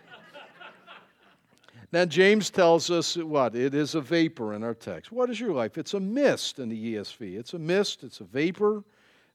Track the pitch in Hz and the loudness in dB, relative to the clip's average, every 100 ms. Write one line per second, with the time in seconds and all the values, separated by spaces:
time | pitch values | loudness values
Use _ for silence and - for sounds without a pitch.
0 | - 233 - 285 262 - 359 - - 285 | -20 -20 -20 -20 -20 -20 -20 -20 -20 -20
1 | _ _ _ _ _ _ _ - - 165 | _ _ _ _ _ _ _ -20 -2 0
2 | 180 147 190 214 185 - 170 165 - 170 | 2 6 6 6 2 4 6 6 4 0
3 | 156 170 160 147 123 120 135 139 151 165 | 0 -4 -2 0 0 0 0 0 0 -4
4 | 131 170 160 160 110 104 113 110 - 82 | 0 0 0 -2 -6 -6 -6 -8 -10 -12
5 | - 233 247 214 233 143 110 - - 202 | -10 -2 -2 -2 -2 -2 -2 -4 -6 -4
6 | 190 247 269 131 - - 120 113 113 107 | -2 2 2 2 -4 -8 -8 -6 -6 -6
7 | 95 - 101 95 120 175 156 185 202 - | -8 -12 -12 -10 -10 -8 0 0 0 -4
8 | 123 - 98 127 165 185 208 214 101 _ | -14 -18 -8 -2 -2 0 0 -2 -8 _
9 | _ _ _ | _ _ _